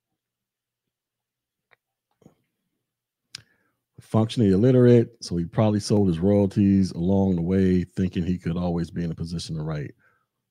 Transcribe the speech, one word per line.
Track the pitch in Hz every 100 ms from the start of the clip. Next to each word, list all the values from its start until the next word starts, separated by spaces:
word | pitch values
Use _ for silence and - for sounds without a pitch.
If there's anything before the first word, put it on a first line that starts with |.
| _ _ _ _ _ _ _ _ _ _ _ _ _ _ _ _ _ _ _ _ _ _ _ _ _ _ _ _ _ _ _ _ _ - - _ _ _ _ -
Functionally | - 113 110 - 104
illiterate, | 95 123 127 123 120 113 _
so | - 87
he |
probably | 85 - 110 104
sold | - 104 98
his | 80
royalties | 95 101 98 107 98 98 92
along | - 87 98 98 90
the |
way, | 82 95 95 92
thinking | 87 - 92 95 87
he | 90
could | 87 85
always | 90 85 82
be | 82
in | 85
a | 80
position | 82 85 - 80
to |
write | 78 78 67 - _ _ _ _ _